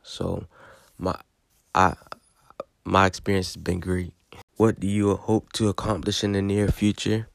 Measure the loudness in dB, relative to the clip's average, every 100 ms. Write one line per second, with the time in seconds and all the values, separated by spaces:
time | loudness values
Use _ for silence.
0 | -18 -6 -4 -4 -8 -20 -20 -20 _ -6
1 | -6 -6 -12 _ _ _ _ 2 2 2
2 | -14 -20 _ _ _ -18 -18 _ 0 4
3 | 4 2 -2 -2 -2 -6 -4 -4 -2 -4
4 | -4 _ _ -20 -20 2 2 2 -2 2
5 | 2 0 0 -2 -2 -2 0 0 -4 -2
6 | -2 -2 -2 0 0 0 0 2 0 0
7 | -2 -2 -4